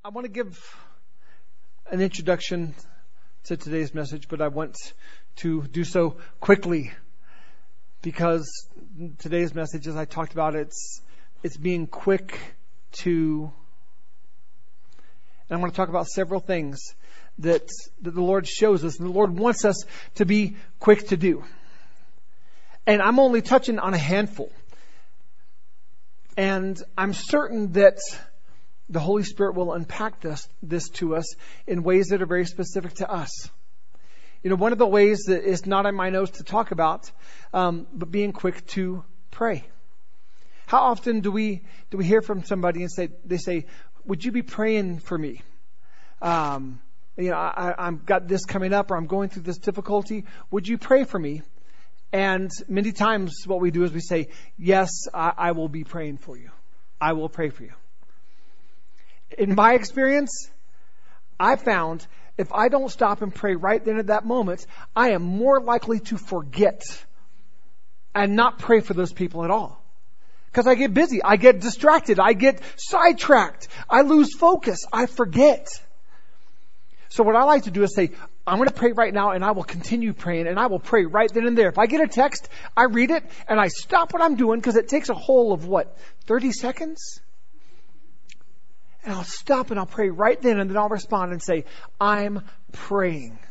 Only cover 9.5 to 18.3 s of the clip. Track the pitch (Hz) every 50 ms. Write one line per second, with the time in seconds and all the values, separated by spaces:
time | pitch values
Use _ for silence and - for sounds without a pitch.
9.5 | 143 165 160 147 - 156 139 160 156 156 156 151 - 165 160 147 - 160 156 156
10.5 | 156 156 147 151 - - - - - - - - - - - - - - - -
11.5 | - 147 147 180 180 170 165 151 - - - 196 196 190 190 - - - - -
12.5 | - - - - - - - - - - - 180 170 165 160 156 156 151 156 151
13.5 | 139 - - - - - - - - - - - - - - - - - - -
14.5 | - - - - - - - - - - - - - - - - - - - -
15.5 | 165 170 180 175 170 - 190 170 165 180 - - - - 190 165 190 185 - -
16.5 | 190 170 156 143 143 - - - - - - - - - - - - - 151 165
17.5 | 170 156 - - - - - - - - - 175 165 180 180 180